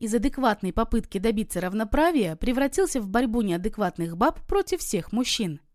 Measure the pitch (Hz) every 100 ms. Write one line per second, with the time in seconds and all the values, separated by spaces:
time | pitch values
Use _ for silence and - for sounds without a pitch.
0 | 226 226 247 - 254 202 185 190 226 233
1 | - 190 220 214 202 175 180 202 220 269
2 | 330 320 185 160 - 254 277 - 370 269
3 | 202 220 247 226 208 170 196 - 185 -
4 | 170 170 269 - - 403 381 370 - 196
5 | - 226 247 - 196 147 _